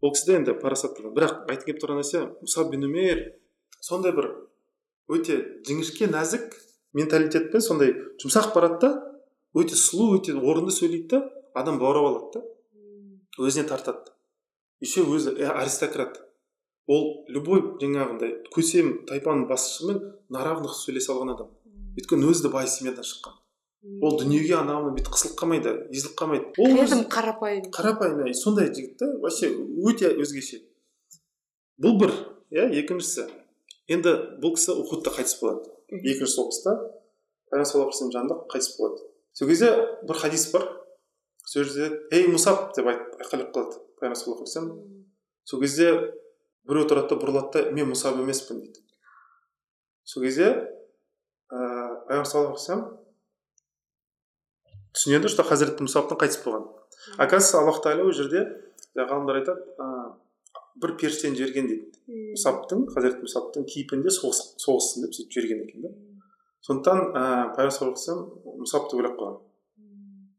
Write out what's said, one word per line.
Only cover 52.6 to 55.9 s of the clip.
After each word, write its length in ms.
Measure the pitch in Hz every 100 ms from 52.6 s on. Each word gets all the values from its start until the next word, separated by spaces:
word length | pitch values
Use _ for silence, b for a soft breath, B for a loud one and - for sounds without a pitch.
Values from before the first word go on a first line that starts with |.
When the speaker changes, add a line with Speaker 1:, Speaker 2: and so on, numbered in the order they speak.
Speaker 1:
вассалам 360 | - 196 226 - _ _ _ _ _ _ _ _ _ _ _ _ _ _ _ _ _ - -
түсінеді, 340 | - - 143 202
что 120 | 214
Хазіреті 400 | 160 147 143 151
Мусабтың 360 | 139